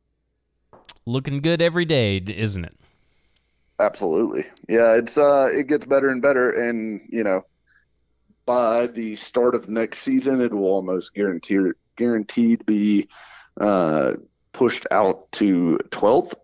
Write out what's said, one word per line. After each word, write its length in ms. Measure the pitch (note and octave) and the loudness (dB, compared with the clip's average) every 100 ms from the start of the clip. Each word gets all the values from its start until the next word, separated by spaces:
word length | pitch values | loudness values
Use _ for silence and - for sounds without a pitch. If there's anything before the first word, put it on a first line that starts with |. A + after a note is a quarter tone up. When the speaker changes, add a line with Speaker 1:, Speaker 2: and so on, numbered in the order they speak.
| _ _ _ _ _ _ _ - - - | _ _ _ _ _ _ _ -20 -20 -14
Speaker 1:
looking 360 | - B2+ C3+ C#3+ | -6 -6 -4 -4
good 200 | D#3+ E3+ | -2 0
every 220 | E3+ E3+ | 0 0
day, 360 | E3 C#3+ G#2+ G2 | 0 2 2 -2
d-, 160 | F#2+ F#2 | -4 -4
isn't 280 | A2 F#2+ | -4 -4
it? 100 | E2 - _ _ _ _ _ _ _ _ _ - | -10 -14 _ _ _ _ _ _ _ _ _ -2
Speaker 2:
Absolutely. 640 | G#2 - F#2 E2 A#2 C#2+ - - - | -2 0 -2 0 0 -4 -8 -12 -2
Yeah, 280 | A2+ A#2 A2+ | 2 4 4
it's, 200 | A#2 D3+ | 2 2
uh, 320 | C#3+ C#3+ C3 | 4 4 2
it 140 | C3+ C3+ | 0 0
gets 180 | D3 B2+ | -2 0
better 220 | C#3 C3+ | 2 2
and 120 | B2+ | 2
better, 300 | C#3 C3 B2 | 2 2 2
and, 500 | - A#2+ A2+ A2 G2+ - | 0 -2 -4 -6 -8 -6
you 140 | A#2 | -4
know, 200 | G#2 F#2+ - _ _ _ _ _ _ _ _ _ | 0 -2 -4 _ _ _ _ _ _ _ _ _
by 440 | - B2 A2+ A#2 A#2+ | -2 0 2 0 -2
the 260 | A#2 A2 | -4 -8
start 400 | G#2+ - B2 B2 | -8 -4 0 2
of 140 | A#2+ F#2 | 0 -2
next 320 | A2+ A2+ - | -4 -4 -6
season, 400 | C#3 C3 C3+ C3 | -2 0 0 0
it 120 | A#2+ | 0
will 120 | G#2 F#2+ | 0 0
almost 480 | G2 F#2 F#2 - | 0 -2 -6 -6
guarantee, 440 | G2+ G2+ E2 - G2 F#2 - _ - | -4 -4 -4 -2 0 0 -4 _ -4
guaranteed 720 | A#2+ A2+ G#2 - A#2 A2+ - | -2 -2 -4 0 2 2 0
be, 400 | G#2 G#2 G2+ - - - - - - | 0 2 0 -2 -10 -20 -20 -16 -4
uh, 540 | G#2 F#2+ D#2+ D#2 C2 - - _ _ | 0 2 2 0 0 -4 -10 _ _
pushed 340 | - A#2+ - - | -2 0 0 -2
out 400 | G2+ G2 F#2 - | 0 0 -2 -8
to 480 | - G#2 F2+ E2+ D2+ - | -2 0 2 0 -2 -4
twelfth, 440 | - G#2 C#3+ - - | 0 2 2 0 -8